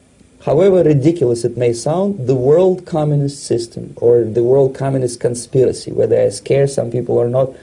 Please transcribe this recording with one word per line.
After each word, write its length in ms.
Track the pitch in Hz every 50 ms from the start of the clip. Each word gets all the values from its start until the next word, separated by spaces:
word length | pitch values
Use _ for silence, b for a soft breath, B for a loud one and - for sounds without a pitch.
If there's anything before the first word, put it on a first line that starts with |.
| _ _ _ _ _ _ _ _ -
However 380 | 123 131 156 190 202 185 180 156
ridiculous 600 | 151 151 135 127 165 165 - 135 123 117 117 -
it 140 | 117 117
may 160 | 123 123 120 117
sound, 540 | - - - 165 180 196 208 202 170 127
the 80 | 123 135
world 500 | 127 123 139 151 175 190 185 185 - -
communist 600 | - 170 156 151 151 147 143 139 139 - - -
system 480 | - 117 117 - - - 117 117 - -
or 260 | - - 117 120 120 113
the 200 | 110 104 120 117
world 300 | 123 131 139 135 127 131
communist 460 | - 135 135 135 135 127 120 120 -
conspiracy, 720 | - 123 120 120 - - - 131 131 - - - - -
whether 280 | - - 117 110 113 117
I 100 | 113 107
scare 360 | 107 - - - 131 139 139
some 240 | 139 - - 120 120
people 280 | 123 123 120 123 120
or 100 | 120 120
not, 240 | 120 123 131 135 131 B B